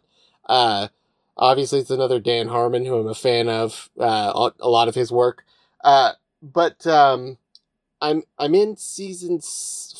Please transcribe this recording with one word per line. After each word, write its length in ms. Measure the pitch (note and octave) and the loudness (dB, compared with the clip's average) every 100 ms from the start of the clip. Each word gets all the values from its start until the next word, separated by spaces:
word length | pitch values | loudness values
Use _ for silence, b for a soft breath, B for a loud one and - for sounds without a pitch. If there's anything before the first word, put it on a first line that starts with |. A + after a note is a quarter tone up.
| _ _ _ _ - | _ _ _ _ 0
Uh, 420 | B2+ A#2+ G2+ G#2 - _ _ _ - | 2 2 0 -4 -10 _ _ _ 0
obviously, 440 | B2+ C3 C3+ C#3+ | 2 4 0 -4
it's 100 | B2+ | -2
another 280 | C3 C3 B2+ | -2 0 0
Dan 260 | A2+ A#2 A2+ | 0 -2 -2
Harmon, 380 | A#2+ A#2+ B2 B2+ | -2 -2 -2 -2
who 100 | B2 | -2
I'm 100 | A2 | -4
a 60 | |
fan 360 | A2 C3 A#2+ A#2 | -4 -2 0 0
of, 400 | A2+ A2+ - - - | -2 -4 -6 -16 -4
uh, 320 | A#2+ A2 G#2 | -2 0 -2
a, 200 | - A#2+ - | 0 -2 -2
a 80 | B2+ | 2
lot 180 | A#2 A#2 | 2 2
of 80 | A#2+ | 0
his 160 | A#2 | -2
work. 320 | A#2+ B2 - _ _ _ _ | 0 0 -2 _ _ _ _
Uh, 300 | C#3+ C#3 B2+ - _ _ | 4 4 4 -2 _ _
but, 460 | D3 D3+ E3+ - E3 | -6 -2 -2 -2 0
um, 500 | D#3 C#3 B2+ B2+ C3 _ _ _ _ _ _ | 4 4 2 -6 -14 _ _ _ _ _ _
I'm, 220 | D3+ D#3 - - | -4 -4 -6 -6
I'm 160 | D3 F3 | 0 2
in 220 | G#3+ G#3 | 2 -4
season 600 | - - G3 F3+ F3 E3+ | -12 -12 -12 -12 -6 -6
s-, 540 | - - - - - - | -6 -12 -10 -12 -14 -8